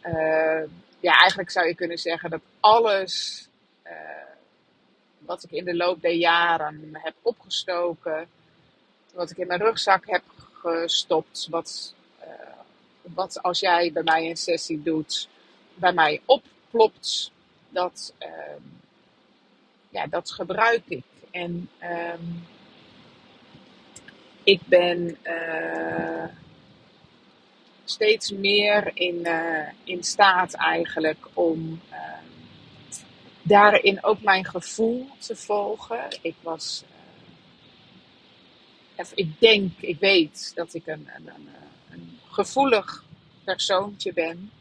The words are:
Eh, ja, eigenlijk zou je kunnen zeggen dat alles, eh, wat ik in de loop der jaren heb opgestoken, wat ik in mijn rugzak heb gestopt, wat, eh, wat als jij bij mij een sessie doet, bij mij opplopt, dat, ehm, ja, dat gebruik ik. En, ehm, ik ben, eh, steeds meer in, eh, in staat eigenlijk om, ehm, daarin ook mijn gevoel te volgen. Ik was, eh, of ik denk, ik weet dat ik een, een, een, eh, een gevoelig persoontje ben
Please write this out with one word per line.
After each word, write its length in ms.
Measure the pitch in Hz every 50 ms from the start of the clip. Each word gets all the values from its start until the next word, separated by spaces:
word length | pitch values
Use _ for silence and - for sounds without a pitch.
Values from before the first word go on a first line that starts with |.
Eh, 600 | _ 175 165 160 160 160 160 160 160 160 160 160 156 151 160 175 - _ _ _
ja, 120 | - 175 156 -
eigenlijk 300 | 170 190 190 196 185 -
zou 160 | - 190 175
je 80 | 165 175
kunnen 240 | - 180 165 170 165
zeggen 320 | - 170 170 160 - 170
dat 100 | 160 160 _ _ _ _
alles, 840 | - 214 220 233 233 220 202 196 190 185 - - - - - - - _ _ _ _ _ _ _
eh, 100 | _ 85 85 78 78 78 76 73 69 69 - _ _ _ _ _ _ _ _ _ _ _ _ _ _ _ _ _
wat 260 | - - 175 170 -
ik 60 | 180
in 140 | - - 185
de 120 | 180 175
loop 260 | 170 175 175 185 160
der 100 | - 170
jaren 760 | 175 165 170 170 170 170 170 170 170 165 156 151 156 151 156 156
heb 220 | 156 156 160 160 - _
opgestoken, 1040 | _ 233 240 _ - 190 - - - - 180 175 175 175 165 - - 170 156 156 165 _ _ _ _ _ _ _ _ _ _ _ _ _ _ _ _ _ _
wat 160 | 180 175 165
ik 60 | 175
in 100 | - 180
mijn 140 | 180 180 180
rugzak 460 | 208 226 220 - - 226 196 185 -
heb 160 | - 220 - _ _ _ - - -
gestopt, 960 | _ - - 175 165 165 170 165 - - - _ 175 160 156 _ _ - - -
wat, 440 | 160 165 165 - - - - - - _ _ _ _ _
eh, 100 | - - - - - - - - - _ _ _ _ _ _ _
wat 400 | _ 180 165 180 190 185 - -
als 180 | - 180 180 -
jij 320 | - 185 175 170 175 170
bij 100 | 151 175
mij 280 | 156 165 160 165 165 165
een 60 | 170
sessie 460 | 165 - - 170 160 - - 165 151
doet, 460 | 147 170 160 156 151 _ - - - - _ _ _ _ _ _ _ _ _
bij 180 | - 175 180
mij 280 | 180 170 160 151 151 - _
opplopt, 1040 | - 262 277 _ _ _ _ _ _ - 233 220 214 _ _ - - - - - - _ _ _ _ _ _ _ _
dat, 460 | - 180 180 175 _ - - - - _
ehm, 440 | - 160 165 160 - - 147 143 - 71 - - _ _ _ _ _ _ _ _ _ _ _ _ _ _ _ _ _ _ _ _ _ _
ja, 180 | - 196 156
dat 240 | 151 - 175 170 -
gebruik 520 | - - 185 170 185 196 220 233 233 233 - -
ik. 160 | 175 127 - _ _ _ - _
En, 400 | - 180 175 175 170 170 180 - _ _
ehm, 420 | 175 175 175 170 170 170 170 170 170 170 170 170 - - - - - - - - - - - - - - - _ - - - - - - - - - - - - _ - - - - - - - - - _ _ -
ik 160 | - 196 - -
ben, 520 | - 185 180 175 175 175 175 175 170 165 -
eh, 1000 | _ 170 165 165 165 165 160 160 165 165 165 165 165 165 165 165 165 165 165 165 165 165 - - - - - - - _ - _ _ _ _ _ _ _ _ _ _ _ _ _ _ _ _ _ _ _ _ _ _
steeds 460 | - - - 214 214 214 220 - -
meer 600 | 202 196 196 196 202 208 208 208 208 208 202 185 -
in, 300 | - 175 180 175 170 170
eh, 440 | 170 165 160 165 165 165 156 151 147 - - -
in 200 | - 185 180 -
staat 500 | - - - 202 196 185 180 185 175 -
eigenlijk 720 | - - 160 165 170 170 165 - 165 156 156 156 - - -
om, 480 | - - 175 165 160 165 160 160 160 170 - -
ehm, 340 | 160 160 160 160 156 156 - - - - - - - - - - - - - - - - - - - - - - - -
daarin 600 | - - 208 202 208 208 208 202 - 202 196 - -
ook 180 | - 214 190
mijn 220 | 220 208 190 190 185
gevoel 640 | - - 180 175 - - - 226 226 233 254 254 269 - -
te 180 | - - 226
volgen. 840 | - - - 208 208 202 208 214 - - - 233 240 269 - - -
Ik 140 | - 165 160 _
was, 440 | - 165 165 156 - - - - - -
eh, 60 | - - - - - - - - - _ _ _ _ _ _ - - - - - - - _ _ _ _ _ _ - _ _ _ _ _ _ _ _ _ _ _ _ -
of 140 | 175 - -
ik 260 | - 190 160 156 _
denk, 320 | - 226 220 208 196 180 165 -
ik 180 | - 175 175 143
weet 520 | 196 196 196 180 160 151 _ - - - -
dat 200 | - 170 165 -
ik 120 | - -
een, 220 | - 156 151 151 143 -
een, 100 | - 160
een, 220 | 147 - 147 - 69 -
eh, 380 | - 147 143 - _ _ _ -
een 240 | - - - - - _ _
gevoelig 720 | - - 196 - - 262 277 269 240 208 190 - - - - _ - - _ _ _ _ _
persoontje 680 | - 185 180 - - 196 185 196 208 202 190 - 196
ben 380 | 175 175 165 165 170 175 190 208 _ _